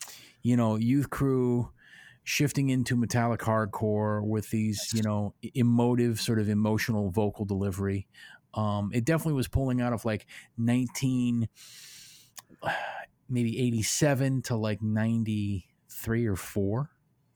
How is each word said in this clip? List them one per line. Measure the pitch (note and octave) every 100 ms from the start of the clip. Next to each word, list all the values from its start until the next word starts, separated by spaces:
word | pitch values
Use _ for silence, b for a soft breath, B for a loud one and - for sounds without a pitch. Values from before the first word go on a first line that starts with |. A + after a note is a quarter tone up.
| B B B B
you | A#2+ A#2+
know, | A2+ A2
Youth | A#2 C#3 C3+
Crew | - C#3 C3 B2 A#2+ A2+ B B B B B
shifting | - - D3 - C#3
into | C3 A#2+ A#2+
metallic | A#2 A#2+ A#2 A2+
hardcore | - A2 G#2+ - G#2+ G#2 G#2+ G#2
with | G#2 A2 -
these, | A2 G#2+ G#2 -
you | A2+
know, | G#2+ G#2 G2+ -
e-, | A2+ C3+
emotive, | A#2+ A#2+ A#2+ A#2+ A#2+ G#2+
sort | - A2+
of | G#2
emotional | G#2 G#2+ G#2+ - G#2+ G2+
vocal | F#2 G#2 -
delivery. | G2+ G2 G2+ F#2+ G2 G2 - B B B _
Um, | - G#2+ G#2 G2+
it | A#2+
definitely | A#2+ D#3+ D#3+
was | C#3 A2+
pulling | - C3+ B2
out | A#2+
of, | A#2 A#2
like, | G#2+ - B B -
nineteen, | A#2 B2 B2 - C3 B2+ B2 A#2+ A2+
<sighs> | - - - - - - - - - - - - B B B - _ -
maybe | B2 A#2 A2+
eighty-seven | B2 A#2 G2+ - D3 C3 C3+ C3
to, | - A2+
like, | G#2+ G2+
ninety-three | G#2+ G#2+ A2 A2+ A2 G#2+ G2+ G2 - _ - - - A#2 A#2
or | F#2
four. | - G#2+ G2 A2 D3 _ _ _ _